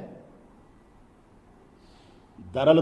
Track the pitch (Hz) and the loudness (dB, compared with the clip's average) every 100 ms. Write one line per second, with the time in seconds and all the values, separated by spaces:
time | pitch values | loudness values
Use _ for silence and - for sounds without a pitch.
0 | - - - - - - - - - - | -10 -20 -20 -20 -20 -20 -20 -20 -20 -20
1 | - - - - - - - - - - | -20 -20 -20 -20 -20 -20 -20 -20 -20 -20
2 | - - - - 90 127 143 165 | -20 -20 -20 -20 -12 0 4 4